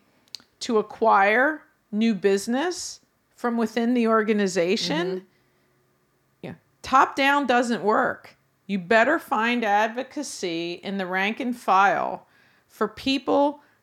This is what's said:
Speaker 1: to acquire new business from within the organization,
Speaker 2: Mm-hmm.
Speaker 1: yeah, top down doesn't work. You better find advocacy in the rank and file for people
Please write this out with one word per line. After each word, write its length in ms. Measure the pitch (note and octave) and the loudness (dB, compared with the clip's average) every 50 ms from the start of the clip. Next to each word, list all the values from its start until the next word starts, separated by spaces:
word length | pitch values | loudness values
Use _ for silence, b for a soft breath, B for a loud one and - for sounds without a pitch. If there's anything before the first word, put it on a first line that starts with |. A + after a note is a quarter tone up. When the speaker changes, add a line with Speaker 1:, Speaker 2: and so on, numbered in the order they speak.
| _ _ _ _ _ _ - - _ _ _ _ | _ _ _ _ _ _ -20 -20 _ _ _ _
Speaker 1:
to 200 | - - A#3+ G#3+ | -6 -2 0 0
acquire 800 | G3+ - - - A3 A3 G#3+ G3+ G3 G3+ G#3+ A#3+ C4 D4+ D#4 D4+ - _ _ _ _ _ G#3 | -2 -2 -4 0 2 4 4 4 4 4 4 2 2 0 0 -4 -12 _ _ _ _ _ -4
new 200 | G#3 A3+ A3+ A3 | 0 0 0 0
business 840 | F3+ D#3+ G3+ G3 G3 G3 A3+ A#3 C4 D#4 F#4 E4+ - - - - - _ _ _ _ _ _ _ | 2 2 2 2 2 0 -2 -2 -2 -2 -2 -4 -6 -10 -12 -14 -16 _ _ _ _ _ _ _
from 180 | _ - A#3+ A#3 | _ -6 -4 -2
within 380 | A#3 A3+ A3 - A#3 A#3 A#3 B3+ | 0 -2 -2 -2 -2 0 0 2
the 140 | B3 A3+ A3+ | 2 2 2
organization, 1000 | A3+ A3 G#3+ G#3 A3 G#3 G3+ F#3+ E3+ F#3+ E3+ F3 G3+ A3+ - F3 - D#4 F3 | 2 2 2 2 2 2 2 0 0 0 0 0 0 -2 -2 -2 -2 -2 -2
Speaker 2:
Mm-hmm. 180 | F#3 F#3 F#3 F#3+ _ _ _ _ _ _ _ _ _ _ _ _ _ _ _ _ _ _ _ _ _ _ _ | -4 -4 -6 -10 _ _ _ _ _ _ _ _ _ _ _ _ _ _ _ _ _ _ _ _ _ _ _
Speaker 1:
yeah, 120 | - - E3 - _ _ _ _ | -16 -16 -16 -18 _ _ _ _
top 340 | - - C4 C4 - - - | -6 2 4 4 4 4 0
down 320 | - C4+ C#4 C#4+ D4 C#4+ | 0 0 2 2 0 0
doesn't 360 | A#3+ B3 B3 A#3 A#3 A#3+ F3+ D#3 | 2 2 0 2 0 -2 -2 0
work. 520 | G#3 A3 C4+ B3 - G3 - - - - _ _ _ _ _ _ | 0 0 2 0 -2 -4 -8 -14 -20 -20 _ _ _ _ _ _
You 100 | - G3 | -6 -6
better 400 | G3 F3 E3+ A3+ A3 A3+ B3+ D#4+ | -6 -2 2 4 4 4 4 2
find 460 | D#4 - - C#4 G#3+ A3 A#3 A#3+ A#3+ A3+ | -2 -2 -4 -2 -2 0 0 0 0 0
advocacy 1120 | G#3 G3+ G#3 G#3+ A3+ A3+ B3 C4 - - D4+ C#4 - - - - F3+ E3 E3 E3+ E3+ F3 E3+ - | 0 2 2 2 0 -2 -8 -10 -10 -10 -10 -10 -10 -10 -8 -6 -6 -6 -6 -6 -8 -8 -10 -8
in 140 | G3+ G3 | -8 -6
the 80 | G3 F#3 | -6 -6
rank 340 | F3 F#3 F#3 F#3+ G#3 A3+ - | -4 -2 -2 -2 -2 -2 -4
and 160 | C#4 B3 A#3+ | -6 -6 -6
file 720 | - - - F#3+ F#3+ G3 G3 E3 C#3+ B2+ B2+ - - - b b b b b b b b | -6 0 2 4 4 4 4 4 2 -2 -4 -6 -10 -14 b b b b b b b b
for 220 | b _ - A3 G#3 | b _ -6 -6 -6
people 720 | - - - C4+ C4+ C#4 - C#4+ D4 C#4+ C#4+ D4 C#4+ b b b b b | -6 -6 -4 -2 -2 -2 -2 0 2 2 2 0 -2 b b b b b